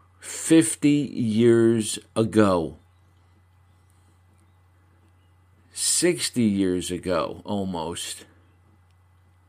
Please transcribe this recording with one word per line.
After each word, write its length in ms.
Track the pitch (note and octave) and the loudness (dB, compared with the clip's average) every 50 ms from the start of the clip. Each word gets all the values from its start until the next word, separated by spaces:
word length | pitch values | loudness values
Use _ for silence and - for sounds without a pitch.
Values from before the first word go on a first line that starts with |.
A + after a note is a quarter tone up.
| _ _ _ _ | _ _ _ _
fifty 680 | - - - - - - D#3+ E3 D#3+ D#3+ - - - D3 | -18 -16 -14 -10 0 4 4 4 4 4 0 0 0 2
years 1120 | D3 D3 C#3+ - - - B2 A2 G#2 A2 A#2+ A#2+ A#2 A#2 A#2 A2+ A#2 A#2 G#2+ - - - - _ - | 2 2 0 -4 -4 -4 -2 0 2 4 4 6 6 6 6 4 2 2 -2 -4 -8 -10 -14 _ -4
ago. 640 | A2+ A2+ G#2 F2+ G#2+ G#2+ G2+ F#2 F2 D#2+ D2 C#2 - _ _ _ _ _ _ _ _ _ _ _ _ _ _ _ _ _ _ _ _ _ _ _ _ _ _ _ _ _ _ _ _ _ _ _ _ _ _ _ _ _ _ _ _ _ _ _ _ _ _ _ _ _ _ _ _ _ _ - | -2 -2 0 2 4 4 4 2 0 -2 -4 -8 -14 _ _ _ _ _ _ _ _ _ _ _ _ _ _ _ _ _ _ _ _ _ _ _ _ _ _ _ _ _ _ _ _ _ _ _ _ _ _ _ _ _ _ _ _ _ _ _ _ _ _ _ _ _ _ _ _ _ _ -12
Sixty 720 | - - - - - - F3 F3 C#3 - - - B2+ A#2 | -6 -4 -2 -2 0 0 0 0 -2 -4 -6 -2 -2 0
years 480 | G#2+ G2+ G2 G2 F#2 F2+ F2+ E2+ - F2+ | 0 0 0 0 0 0 -2 -4 -6 -8
ago, 500 | E2+ - A#2+ A2 D#2+ D2 - - F#2 - | -6 -4 -2 -2 -2 -2 -4 -8 -12 -10
almost. 800 | - G#2 G2+ G2 F#2+ F#2 E2 D#2 D#2+ F2 - - - - - - - _ _ _ _ _ _ _ _ _ _ _ _ _ _ _ _ _ _ _ _ _ _ _ | -8 -6 -6 -6 -6 -6 -6 -8 -8 -8 -10 -10 -12 -14 -16 -18 -20 _ _ _ _ _ _ _ _ _ _ _ _ _ _ _ _ _ _ _ _ _ _ _